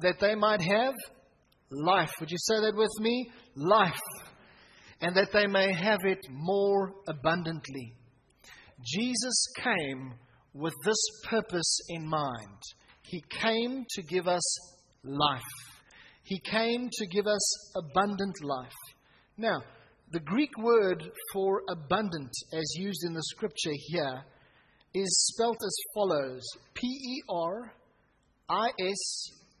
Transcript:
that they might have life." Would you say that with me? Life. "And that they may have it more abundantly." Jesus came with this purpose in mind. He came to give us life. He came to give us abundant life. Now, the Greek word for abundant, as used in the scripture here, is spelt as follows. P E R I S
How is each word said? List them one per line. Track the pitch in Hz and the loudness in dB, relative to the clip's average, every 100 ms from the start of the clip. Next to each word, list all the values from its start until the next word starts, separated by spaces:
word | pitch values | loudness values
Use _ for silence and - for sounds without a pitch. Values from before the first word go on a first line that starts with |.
that | 175 180 | 0 4
they | 202 | 2
might | 214 214 214 | 4 4 4
have | 170 208 262 269 - - _ _ _ _ _ | 4 4 2 -2 -10 -18 _ _ _ _ _
life." | 139 160 190 160 - | -2 4 4 2 -4
Would | 156 | -6
you | 175 | -4
say | - 220 | 0 2
that | 220 208 | 2 2
with | 214 214 | 0 2
me? | 220 247 247 - - 131 | 0 0 -2 -12 -18 -4
Life. | 160 214 185 - - - - - - - - - - - | 6 6 6 2 -8 -14 -16 -20 -20 -20 -20 -20 -20 -4
"And | 170 180 | 2 2
that | 190 | 4
they | 208 202 | 4 4
may | 196 190 | 4 4
have | 170 202 208 | 2 2 2
it | 190 190 - | 2 0 -4
more | 131 165 202 202 196 190 - - | -6 0 2 4 4 2 -4 -10
abundantly." | 156 160 170 165 160 - 135 117 - - _ _ _ - - - - | -2 2 2 0 -6 -8 -10 -12 -16 -20 _ _ _ -20 -20 -20 -14
Jesus | 120 165 247 247 247 - - - | -6 -2 0 0 0 0 0 -2
came | 254 196 143 131 131 120 - _ _ | -2 0 -2 -6 -10 -14 -20 _ _
with | 139 160 - | -6 -6 -2
this | 208 214 - - | 0 2 0 -4
purpose | - 226 208 175 160 - - | -2 0 0 0 0 -2 -4
in | 165 156 | -8 -2
mind. | 156 139 117 104 101 - - - - | 0 0 -4 -10 -16 -18 -18 -20 -20
He | - 180 - | -12 -10 -8
came | - 226 226 240 269 233 | -2 0 2 0 -4 -6
to | - | -8
give | 156 180 175 | -2 0 2
us | 180 - - - - _ _ | 2 0 -4 -8 -20 _ _
life. | 135 139 147 127 - - - - - - - - | -6 2 2 2 -6 -14 -16 -20 -20 -20 -20 -20
He | - 190 | -8 -6
came | - 214 226 240 247 | -2 0 2 0 -4
to | - 202 | -6 -2
give | 196 202 | 0 2
us | 208 196 - - 185 | 2 0 -4 -6 -8
abundant | 156 180 208 196 196 - | -2 2 2 0 -4 -4
life. | 143 131 127 - - - _ _ _ - | -4 -4 -6 -16 -20 -20 _ _ _ -4
Now, | 220 156 - - - _ _ | -2 -2 -4 -18 -20 _ _
the | 165 | -6
Greek | 147 220 302 - | 0 0 0 0
word | 233 233 196 180 160 - - | 4 6 6 2 -4 -12 -6
for | 196 190 196 - | 0 2 2 0
abundant, | 170 139 185 208 165 131 - - | -6 0 0 0 -4 -8 -10 -6
as | 160 156 147 | -4 -4 -4
used | 202 170 | -4 -4
in | 170 | -4
the | 165 | -4
scripture | 151 - 214 - 165 | -6 -4 -6 -2 -4
here, | 147 - 170 139 131 - _ _ _ _ _ _ | -4 -4 -2 -2 -4 -12 _ _ _ _ _ _
is | 190 190 - - | -2 2 2 2
spelt | - 233 220 | 2 2 2
as | 202 - - | -4 -4 -4
follows. | 208 196 151 135 127 - - - | 0 2 2 0 -6 -12 -14 -16
P | - 247 | -6 -4
E | 277 254 262 - | -4 -6 -8 -4
R | 175 165 208 233 - _ _ _ _ _ _ - | -2 -2 -4 -10 -18 _ _ _ _ _ _ -2
I | 180 226 - | 0 0 0
S | 185 196 - - - - - _ | -2 -2 -4 -6 -10 -14 -20 _